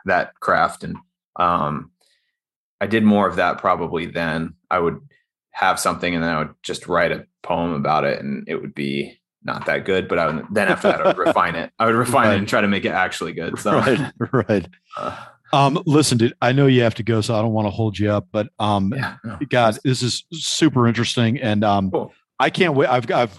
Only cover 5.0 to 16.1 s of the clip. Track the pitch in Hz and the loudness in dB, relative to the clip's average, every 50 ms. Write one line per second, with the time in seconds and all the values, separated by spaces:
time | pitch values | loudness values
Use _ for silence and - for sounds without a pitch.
5 | - - _ _ _ _ _ _ _ _ - - 98 92 90 - - 95 87 82 | -8 -20 _ _ _ _ _ _ _ _ -6 -2 0 0 0 0 0 -2 -2 -2
6 | - 87 87 85 82 82 82 78 78 76 - _ - - - - - - 87 85 | -2 -4 -2 -2 -2 -2 -2 -2 -4 -6 -8 _ -10 -10 -10 -8 -6 -2 0 2
7 | 87 82 78 - - - _ _ - - 87 85 85 87 85 71 71 71 78 76 | 2 0 0 -4 -8 -12 _ _ -8 -4 -4 -2 -2 -2 -2 -2 -2 0 0 0
8 | 71 71 67 - - - 85 - - - 80 - - - - - 71 69 69 71 | 0 0 -2 -4 -6 -8 -8 -10 -8 -8 -8 -8 -8 -10 -8 -8 -6 -4 -4 -4
9 | 69 - - _ _ _ _ _ - - 62 - - 80 80 76 71 - 95 92 | -6 -8 -10 _ _ _ _ _ -10 -10 -8 -6 -4 -2 -2 -2 -2 -2 -2 -2
10 | 87 69 95 87 82 78 78 78 - - 98 104 101 95 - - - 208 - - | 0 0 0 0 0 0 -2 -4 -6 -4 -2 0 0 2 0 2 2 0 2 2
11 | - 190 - 185 180 165 - 104 87 85 82 82 85 - _ - 110 113 113 117 | 2 0 0 2 2 2 2 2 2 0 0 -4 -8 -8 _ 0 0 2 2 2
12 | 123 120 123 135 120 110 104 98 98 107 - 120 104 101 101 98 90 113 80 92 | 2 2 2 2 2 2 2 0 0 0 0 0 2 2 0 0 -2 -2 0 0
13 | 92 87 - - 90 80 73 76 80 85 - - - - - 135 113 127 131 107 | -2 -2 -4 -6 -8 -8 -6 -6 -8 -6 -6 -6 -2 0 0 2 2 2 2 0
14 | 143 123 - - 120 - - 127 107 - 110 98 85 - - _ _ _ - - | -2 -4 -6 -8 -6 -2 -2 -2 0 2 0 0 -2 -4 -10 _ _ _ -12 -10
15 | - - - - - - - _ _ _ - 139 139 139 135 - - 170 139 151 | -8 -8 -10 -10 -14 -20 -20 _ _ _ 2 4 4 4 2 0 0 2 4 4
16 | 151 - | 4 4